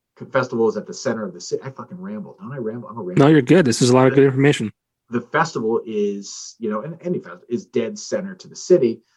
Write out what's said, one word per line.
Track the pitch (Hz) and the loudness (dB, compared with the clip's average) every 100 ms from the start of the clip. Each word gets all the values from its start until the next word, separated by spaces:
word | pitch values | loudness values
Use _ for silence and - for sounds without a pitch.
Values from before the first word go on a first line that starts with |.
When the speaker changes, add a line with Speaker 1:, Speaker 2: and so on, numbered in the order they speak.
| _ - | _ -20
Speaker 1:
c-, | 120 | -6
festival | 131 131 117 113 | -4 -2 0 0
is | 104 | 0
at | - | -8
the | |
center | - 135 110 98 | -8 -6 -6 -6
of | |
the | 87 | -12
city. | - - | -10 -8
I | 131 | -8
fucking | 127 - 180 | -14 -16 -14
ramble. | 98 107 95 - | -12 -12 -14 -16
Don't | 123 | -14
I | 139 | -10
ramble? | 110 120 - | -10 -10 -12
I'm | 113 | -12
a | |
ramble. | 90 92 143 | -4 4 6
Speaker 2:
No, | |
you're | 156 | 6
good. | 127 170 135 | 6 4 4
This | 107 | 2
is | 123 | 4
a | 127 | 6
lot | 131 | 6
of | |
Speaker 1:
The | 135 | 6
Speaker 2:
good | 135 | 4
information. | 131 143 143 107 - _ _ _ | 4 2 2 -2 -10 _ _ _
Speaker 1:
the | 120 | -8
festival | - 151 160 139 110 113 - | -4 -2 -2 -2 -2 -2 -2
is, | 107 101 101 98 - - - | -4 -2 -4 -10 -16 -18 -10
you | 107 | -6
know, | 107 | -6
and | 151 170 | -6 -8
any | 180 185 | -6 -6
festival | - 87 - | -6 -18 -8
is | 202 - | -6 -4
dead | 120 113 104 | -4 -4 -6
center | - - 95 92 | -6 -6 -6 -12
to | - | -18
the | - | -8
city. | - 180 117 113 _ | 2 4 4 -2 _